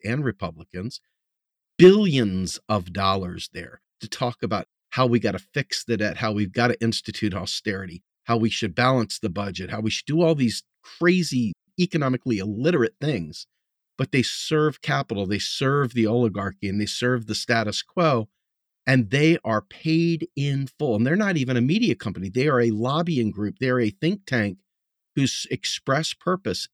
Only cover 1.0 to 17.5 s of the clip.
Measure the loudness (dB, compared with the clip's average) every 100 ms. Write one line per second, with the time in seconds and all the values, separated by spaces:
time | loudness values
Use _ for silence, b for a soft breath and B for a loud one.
1 | _ _ _ _ _ _ _ 8 10 10
2 | 4 2 2 0 -4 -8 -2 -2 -2 -2
3 | 0 0 -4 -8 -12 -14 -16 -18 _ _
4 | -14 -6 -6 -4 -4 -4 -6 _ _ 0
5 | 2 2 2 -2 -6 -6 -6 -8 -4 -2
6 | -2 -4 -4 -2 -2 0 0 2 -2 -2
7 | -6 -4 -4 -4 -6 -6 -6 -6 -8 -14
8 | -20 _ -2 0 0 0 -4 0 2 2
9 | 0 -4 -6 -4 -6 -8 -8 -4 -4 -4
10 | -2 2 4 4 0 0 -10 _ -20 0
11 | 2 4 2 0 -2 -4 _ -2 0 0
12 | 0 0 0 -2 -2 -2 0 2 0 0
13 | -4 -4 -6 -12 -20 _ _ _ _ -6
14 | 0 0 0 -4 -2 0 2 -2 -4 -4
15 | -2 -4 -2 -2 -4 -2 0 0 0 0
16 | 2 2 0 -2 -6 -6 -4 -2 -4 -2
17 | 0 0 -2 -6 0